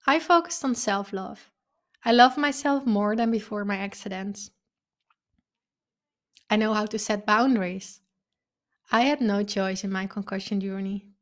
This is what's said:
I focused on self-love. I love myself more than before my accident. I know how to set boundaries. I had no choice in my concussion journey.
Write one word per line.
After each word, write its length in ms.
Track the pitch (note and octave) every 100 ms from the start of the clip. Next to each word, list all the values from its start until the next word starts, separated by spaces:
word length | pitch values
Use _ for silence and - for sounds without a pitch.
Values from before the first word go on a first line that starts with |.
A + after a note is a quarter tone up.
| -
I 120 | D#4
focused 460 | D#4+ E4+ E4+ -
on 100 | C4+
self-love. 760 | A#3 - G3 G3+ F#3+ F#3+ G#3+ - _ _ _ _ _
I 80 | A#3+
love 240 | A#3+ B3 B3+
myself 500 | D4 C#4 C#4+ C#4 C4+
more 300 | G3+ G#3 A3+
than 140 | A#3
before 340 | A3+ - G#3
my 120 | G3+ G3
accident. 760 | G3+ - G3+ F#3+ G3 G3+ - _ _ _ _ _ _ _ _ _ _ _ _ _ _ _ _ _ _ - _
I 60 | G#3+
know 180 | G#3+
how 120 | G#3+ G#3
to 120 | A3
set 280 | - G#3 G#3
boundaries. 720 | G#3+ C4 A#3 F3+ F#3+ - - _ _ _ _ _ _ _ _ _
I 120 | A3+
had 180 | C4 D4
no 220 | A3+ G3+
choice 420 | G3+ G3+ F#3+ F#3
in 80 | G3
my 140 | F#3+ F#3+
concussion 540 | - G3 F#3+ - G3+
journey. 460 | G3 F#3+ G3 G3 - _